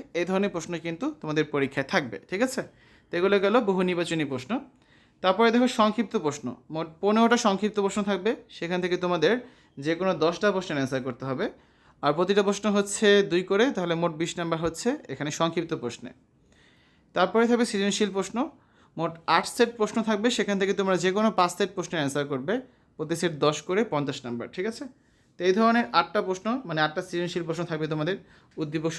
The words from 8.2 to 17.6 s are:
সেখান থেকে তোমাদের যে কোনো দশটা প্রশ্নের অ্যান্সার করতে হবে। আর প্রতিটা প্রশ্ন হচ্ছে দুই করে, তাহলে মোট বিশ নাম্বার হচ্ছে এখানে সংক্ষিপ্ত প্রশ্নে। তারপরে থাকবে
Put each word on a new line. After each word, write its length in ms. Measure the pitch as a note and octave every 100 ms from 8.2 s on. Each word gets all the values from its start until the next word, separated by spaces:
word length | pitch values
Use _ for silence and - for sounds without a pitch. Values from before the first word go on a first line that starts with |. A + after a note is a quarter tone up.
| G#3 C4+ -
সেখান 300 | - E3+ F3+
থেকে 140 | F3+ F3
তোমাদের 360 | F3+ F3 D#3 B3 - - _ -
যে 160 | D3 E3
কোনো 160 | F#3+ D#3+
দশটা 240 | D#3 F3 G#3
প্রশ্নের 260 | F#3+ F#3 D3
অ্যান্সার 260 | C3 C3+ B2+
করতে 160 | A#2+ C3
হবে। 200 | C3 B3 - _ _ _ -
আর 80 | C#3+
প্রতিটা 280 | D3+ F#3 G3+
প্রশ্ন 220 | G3 G3+ A3
হচ্ছে 360 | G3+ G3+ - G#3 G3+ D#3+
দুই 120 | F3
করে, 220 | F3+ G3 C4
তাহলে 200 | G#3+ F3 E3
মোট 180 | E3+ D#3
বিশ 100 | E3 -
নাম্বার 220 | E3 E3 E3
হচ্ছে 240 | E3 A#3+ D4 -
এখানে 200 | C3 D3
সংক্ষিপ্ত 420 | - E3 E3 D#3+ D#3
প্রশ্নে। 280 | A#2+ - - - _ _ _ _ _ _ _ _ _ E3+
তারপরে 280 | F3+ A3 A#3
থাকবে 180 | A#3+